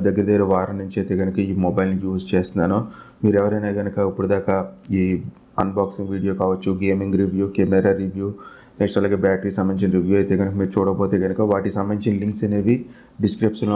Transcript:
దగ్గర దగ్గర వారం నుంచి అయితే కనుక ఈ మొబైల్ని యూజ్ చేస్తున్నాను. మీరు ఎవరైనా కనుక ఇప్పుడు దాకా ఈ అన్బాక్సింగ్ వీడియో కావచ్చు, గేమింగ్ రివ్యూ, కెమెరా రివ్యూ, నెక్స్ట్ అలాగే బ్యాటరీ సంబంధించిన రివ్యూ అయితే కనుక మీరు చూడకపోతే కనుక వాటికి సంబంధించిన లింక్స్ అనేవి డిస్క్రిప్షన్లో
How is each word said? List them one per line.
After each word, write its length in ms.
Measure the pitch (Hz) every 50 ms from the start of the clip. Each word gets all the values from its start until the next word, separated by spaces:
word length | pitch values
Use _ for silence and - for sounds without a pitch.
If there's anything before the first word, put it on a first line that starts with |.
| 95 101
దగ్గర 180 | 92 104 98 101
దగ్గర 160 | 104 101 101 95 95
వారం 200 | 92 92 95 98 98 98
నుంచి 140 | 95 - 104 92
అయితే 140 | 98 95 92
కనుక 160 | 95 95 95 101 98 95
ఈ 40 | 92 95 92 87
మొబైల్ని 320 | 87 95 95 95 95 92 98 95
యూజ్ 200 | 95 92 92 - 98
చేస్తున్నాను. 460 | 90 90 - - 101 82 92 95 110 120 - - - - - - - -
మీరు 120 | 107 104 101 101
ఎవరైనా 300 | 104 107 107 104 104 101 104
కనుక 280 | 101 98 95 104 98 95 98
ఇప్పుడు 160 | - 98 95 101
దాకా 220 | 95 - - 98 95 92 - - - - - 98 95
ఈ 40 | 92 92 90 87 - - - - - - - - 98
అన్బాక్సింగ్ 480 | 95 95 101 98 95 - - 101 95 98
వీడియో 180 | 98 95 98 95 95
కావచ్చు, 300 | 95 95 95 95 - 98 95 92 98
గేమింగ్ 380 | 98 95 95 98 98 95 95 98
రివ్యూ, 200 | 92 95 95 98 98 - -
కెమెరా 360 | 95 90 95 95 95 98 95 95 95
రివ్యూ, 240 | 95 92 95 98 101 101 - - - - - - - - -
నెక్స్ట్ 180 | 101 98 - 104
అలాగే 180 | 98 98 101 92 98
బ్యాటరీ 260 | 95 95 92 101 101 95 107
సంబంధించిన 320 | 95 95 95 92 101 95 92
రివ్యూ 200 | 92 87 92 98 101
అయితే 140 | 98 98 95 92
కనుక 140 | 98 95 98 98
మీరు 120 | 98 92 -
చూడకపోతే 400 | 104 95 98 95 98 101 95 104 92 92
కనుక 180 | 92 95 104 110 104
వాటికి 220 | 101 98 95 101 95
సంబంధించిన 380 | 101 98 101 104 104 104 113 101 98
లింక్స్ 220 | 101 107 104 - 113 104
అనేవి 280 | 104 101 95 113 123 131 - - - - - - - - 107
డిస్క్రిప్షన్లో 520 | 95 - - 110 107 107 - 117 104 104